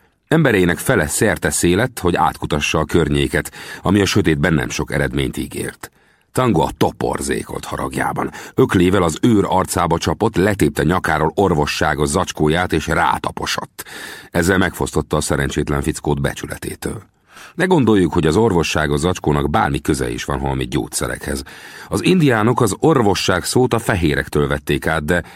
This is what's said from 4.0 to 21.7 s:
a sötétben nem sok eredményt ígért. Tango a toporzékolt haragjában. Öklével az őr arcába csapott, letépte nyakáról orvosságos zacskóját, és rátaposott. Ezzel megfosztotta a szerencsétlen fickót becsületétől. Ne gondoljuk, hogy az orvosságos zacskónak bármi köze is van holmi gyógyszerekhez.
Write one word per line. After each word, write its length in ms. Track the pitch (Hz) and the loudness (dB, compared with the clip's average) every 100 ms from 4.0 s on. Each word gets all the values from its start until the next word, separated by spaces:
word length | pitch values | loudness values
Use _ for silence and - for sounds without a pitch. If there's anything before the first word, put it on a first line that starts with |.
a 40 | 92 | 2
sötétben 480 | 107 90 73 76 | 2 2 2 2
nem 160 | 78 58 | 2 -2
sok 220 | - 65 | -6 -4
eredményt 460 | 67 69 69 65 64 | -2 -2 -2 -4 -4
ígért. 540 | - 73 73 - - _ _ _ _ | -8 -8 -10 -12 -20 _ _ _ _
Tango 300 | - 127 85 | -2 2 2
a 100 | 69 - | 0 0
toporzékolt 880 | 95 - 60 - 67 62 - - - | -2 -2 -4 -4 -4 -6 -6 -12 -10
haragjában. 680 | - 65 65 65 67 67 - - - | -8 -6 -4 -4 -4 -8 -8 -8 0
Öklével 480 | 131 92 90 95 | 2 4 4 4
az 140 | 85 78 | 2 2
őr 240 | 123 107 85 | 2 2 2
arcába 500 | 92 85 95 87 82 | 0 0 0 0 0
csapott, 380 | - 76 113 95 | -2 0 0 2
letépte 480 | 98 101 76 73 | 0 2 0 2
nyakáról 480 | 73 92 - 78 78 - | 2 2 0 0 0 2
orvosságos 720 | 95 80 73 - 80 71 73 | 2 2 0 0 0 0 0
zacskóját, 680 | 85 87 - 76 82 90 | 0 -2 0 0 2 0
és 140 | 80 78 | -2 0
rátaposott. 960 | 80 78 - - - - - - - - - - - - | 0 0 0 -4 -6 -6 -6 -8 -16 -18 -16 -16 -18 -6
Ezzel 260 | 90 85 95 | -2 2 2
megfosztotta 600 | 90 - 67 - 73 76 | 0 -2 -4 -2 -2 -2
a 40 | |
szerencsétlen 600 | - 71 69 76 73 71 | 0 -2 -2 -2 -2 -2
fickót 400 | 76 - - 71 | -2 -4 -2 -2
becsületétől. 840 | 65 - 73 - - - - - - _ _ - - - | -2 -6 -12 -12 -12 -10 -10 -10 -16 _ _ -20 -14 -4
Ne 100 | 185 | 2
gondoljuk, 480 | 175 113 104 85 | 4 4 4 4
hogy 120 | 87 78 | 2 2
az 100 | 85 | 4
orvosságos 640 | 113 85 78 82 76 71 | 4 2 0 0 0 0
zacskónak 500 | 85 90 78 73 69 | 0 0 0 0 0
bármi 320 | 107 95 69 | 0 0 -2
köze 300 | - 71 62 | -2 -2 -2
is 120 | 58 | -6
van 160 | - 67 | -6 -4
holmi 280 | 69 65 62 | -2 -4 -4
gyógyszerekhez. 760 | 62 52 - 62 58 - 69 67 - - | -4 -4 -6 -6 -8 -8 -8 -10 -16 -20